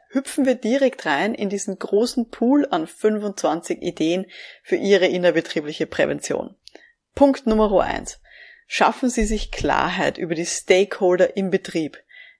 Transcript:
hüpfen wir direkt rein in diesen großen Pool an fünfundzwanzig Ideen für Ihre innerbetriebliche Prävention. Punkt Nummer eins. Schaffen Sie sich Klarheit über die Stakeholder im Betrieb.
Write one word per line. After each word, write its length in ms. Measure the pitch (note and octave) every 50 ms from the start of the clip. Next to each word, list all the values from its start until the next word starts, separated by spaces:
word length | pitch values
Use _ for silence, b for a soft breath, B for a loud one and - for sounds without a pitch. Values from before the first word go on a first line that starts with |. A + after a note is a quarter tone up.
| _ _
hüpfen 360 | - C4 C#4 - - - C4
wir 80 | C4+ B3
direkt 500 | B3+ - G#3+ B3 C#4 C#4 B3+ C4 - -
rein 300 | D#3+ C#3+ C#3 F3+ G#3+ A#3+
in 140 | - G#3 F#3+
diesen 320 | G3+ G3 - - F#3+ -
großen 500 | - - G3+ G3+ A#3+ B3 - B3+ A#3 -
Pool 380 | - - A3+ B3 C#4 D4 C#4+ -
an 160 | - E3+ D#3
fünfundzwanzig 960 | - - - - G#3+ G#3+ G#3 G#3 G3+ G3 - - D3+ D3+ E3+ - - F3+ -
Ideen 440 | - E3+ E3 - D#3 D#3+ F3 F#3 F#3 B B B B B B B
für 140 | B - F#3
Ihre 300 | - - G3 G3+ F#3 F#3
innerbetriebliche 800 | E3 B2+ F3+ F3 F3 D3 E3 D#3+ - - E3+ D3 D3 D#3 - D#3+
Prävention. 680 | - - - D3 D3 C#3+ D3 - - - - - - - _ _ B B B B B B B B _ -
Punkt 320 | - C#4 C#4 C4+ - - A3+
Nummer 280 | A3 G#3+ G#3+ G3+ G3 F3
eins. 380 | - - - - - - - - B B B B B B B B B B
Schaffen 420 | - - G#3 - A#3 - - B3
Sie 140 | - A#3 G#3+
sich 260 | G#3+ A3 G#3 - -
Klarheit 680 | - - - - - - - E3+ F3+ F#3 D3+ - -
über 200 | - - D#3+ E3+
die 100 | D#3 F3
Stakeholder 920 | - - - - - F#3 F#3 G3+ G3+ - - G3+ F3+ F3+ F3+ F#3 F3 -
im 140 | G3+ F#3+ F#3
Betrieb. 480 | F#3+ F#3 - - - E3+ D#3 C#3 - - _ B B B B B B